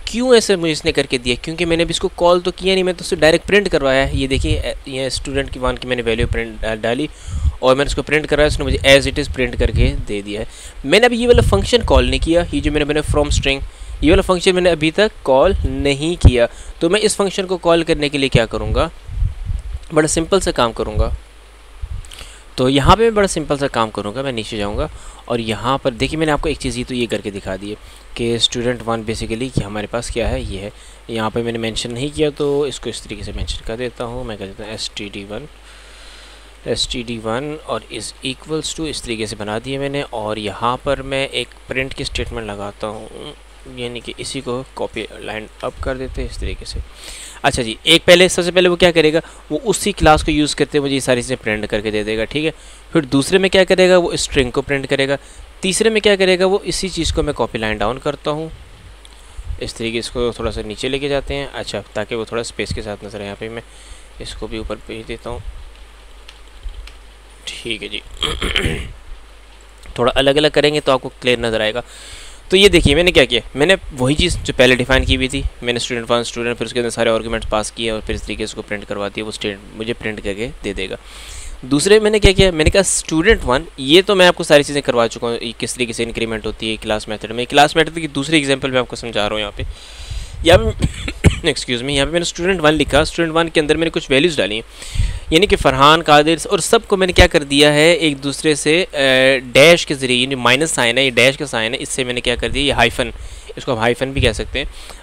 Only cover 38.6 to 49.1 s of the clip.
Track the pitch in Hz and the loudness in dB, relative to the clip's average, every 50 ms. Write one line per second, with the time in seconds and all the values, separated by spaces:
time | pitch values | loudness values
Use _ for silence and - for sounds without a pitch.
38.6 | 143 - - - 160 151 120 - - 120 113 107 110 107 113 104 104 104 107 113 | -6 -6 -8 -6 -6 -6 -8 -8 -8 -8 -6 -6 -6 -6 -6 -8 -6 -6 -6 -6
39.6 | 120 131 135 135 139 139 139 143 135 - - 113 107 107 107 110 107 101 92 - | -6 -6 -6 -6 -6 -4 -4 -6 -6 -6 -8 -8 -6 -6 -6 -4 -6 -8 -6 -2
40.6 | 117 117 123 127 - 147 139 131 131 135 135 135 135 131 - 123 120 - - - | -2 -2 -2 -2 -2 -4 -4 -4 -4 -6 -4 -4 -4 -4 -4 -6 -6 -6 -12 -20
41.6 | - - 123 131 131 135 - - 139 - - - 120 - 123 117 113 104 101 101 | -12 -8 -6 -4 -4 -4 -6 -8 -8 -8 -6 -6 -6 -6 -6 -8 -8 -8 -8 -8
42.6 | 101 101 101 - - 107 104 110 110 113 - - 135 147 143 - - - - - | -10 -10 -10 -8 -10 -8 -8 -10 -14 -16 -16 -16 -16 -16 -18 -20 -20 -20 -20 -20
43.6 | - 135 131 127 120 120 120 117 110 120 - - 120 - - 139 123 127 120 127 | -20 -18 -12 -10 -10 -10 -10 -10 -12 -12 -12 -12 -10 -10 -10 -8 -6 -6 -6 -6
44.6 | 131 - - - 107 101 - 117 101 - - 104 104 101 104 110 107 - - - | -8 -10 -8 -8 -8 -8 -6 -8 -10 -10 -12 -14 -12 -10 -10 -10 -10 -12 -14 -10
45.6 | - 127 - - - 139 131 127 131 123 - 147 131 113 - - - 98 90 - | -10 -10 -8 -8 -6 -6 -6 -6 -8 -10 -8 -8 -8 -8 -8 -8 -8 -8 -8 -8
46.6 | - - - - - - - - - - - - - - - - - 143 - 143 | -12 -12 -10 -10 -12 -12 -14 -20 -18 -18 -16 -16 -18 -18 -12 -2 -2 -2 0 0
47.6 | 120 110 110 - - 156 165 165 - - 175 175 185 175 - - 175 175 170 185 | -4 -4 -6 -4 2 4 4 4 8 6 8 8 8 4 4 0 -2 2 2 4
48.6 | 180 180 175 175 185 175 160 165 151 156 | 4 4 4 4 4 4 4 6 4 4